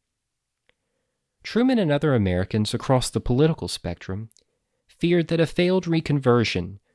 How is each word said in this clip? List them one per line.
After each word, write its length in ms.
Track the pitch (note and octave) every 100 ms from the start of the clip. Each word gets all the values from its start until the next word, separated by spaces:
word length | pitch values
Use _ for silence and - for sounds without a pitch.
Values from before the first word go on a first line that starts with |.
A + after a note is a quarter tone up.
| _ _ _ _ _ _ _ _ _ _ _ _ _ _
Truman 360 | - G#3+ B3+ B3
and 120 | F3
other 240 | D3 D#3
Americans 600 | B2+ F#2+ F2+ F#2 A2 G#2+
across 340 | A#2+ - C3 -
the 100 | -
political 500 | - B2 D#3 D#3+ F2+
spectrum 600 | - F2 F2 - F#2+ A2+ _ _ _ _ _ _
feared 420 | - E3+ F3 D#3+
that 120 | E3
a 60 | D#3+
failed 400 | - F3+ F#3 E3+
reconversion 920 | E3 - C#3+ C3 A#2+ A2 F#2+ F2 G2 _